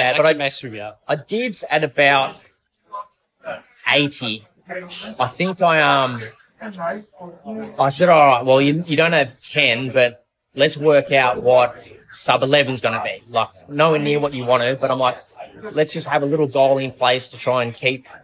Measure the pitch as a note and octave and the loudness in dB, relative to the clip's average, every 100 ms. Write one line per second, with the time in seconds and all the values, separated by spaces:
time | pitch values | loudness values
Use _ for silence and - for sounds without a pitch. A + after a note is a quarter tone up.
0 | B2 D3 D#3 D3 C#3 - B2+ A2 G#2 - | 2 2 2 0 -4 -6 -10 -12 -14 -12
1 | - D3 - G#3+ B3 F#3 - D3+ D3+ C#3+ | -8 -8 -6 -6 -6 -8 -4 -4 -2 0
2 | C#3 C#3 C3+ - _ _ _ _ _ - | 2 2 0 -8 _ _ _ _ _ -16
3 | - _ _ _ - - - _ A#2 C#3 | -16 _ _ _ -16 -16 -18 _ -2 0
4 | C#3+ - B2 A2 - _ - - - - | 0 -4 -8 -10 -14 _ -16 -16 -14 -16
5 | A2 - B2+ - F3+ F#3 E3+ D#3 C#3+ C#3 | -10 -6 -6 -4 -6 0 0 2 2 2
6 | C3 A#2 A2 - _ - A3 F#3 - G#3 | 0 -4 -12 -18 _ -18 -14 -10 -8 -10
7 | - - F3+ - G#3+ A3 G#3+ - C#3 C#3 | -14 -20 -20 -18 -14 -12 -8 -2 0 2
8 | F3 D#3+ C#3+ A#2+ B2+ C3+ C#3+ D#3+ E3+ D3+ | 6 6 6 6 4 4 4 0 -2 0
9 | E3 D#3+ B2+ - - D3 C3+ A#2 C3 B2+ | 2 2 0 -6 -6 0 0 0 0 2
10 | B2 A2+ _ _ _ - D#3 D3+ D3+ C#3+ | 2 0 _ _ _ 0 0 2 2 4
11 | - C#3 B2+ A2+ A#2+ B2+ A#2+ - - - | 4 2 2 0 4 4 4 -2 -20 -20
12 | - - - B2+ C3 C#3+ C3 B2+ A#2 A2+ | -16 -6 0 0 2 2 2 -2 -4 -4
13 | A2 F#2+ - A#2+ A2 - - C#3+ D#3+ D3+ | -6 -10 -6 -4 -4 -8 -6 0 2 2
14 | D3 D3 C#3+ C3+ B2 B2 A#2+ C3+ C3 C3 | 0 -2 -2 -4 0 2 0 -2 -2 0
15 | B2+ - - - - - G#3+ D3+ D#3 E3+ | -2 -2 -12 -20 -20 -16 -6 -2 -2 -4
16 | C#3 D3 C#3+ D#3 C#3+ C3+ C3+ C3+ C3 - | -4 -2 0 0 0 2 4 2 -2 -2
17 | B2+ B2+ - A#2+ B2+ B2+ A#2+ A#2 B2+ C3 | 0 0 -4 -6 -2 -2 -2 -4 -4 -4
18 | - - | -10 -20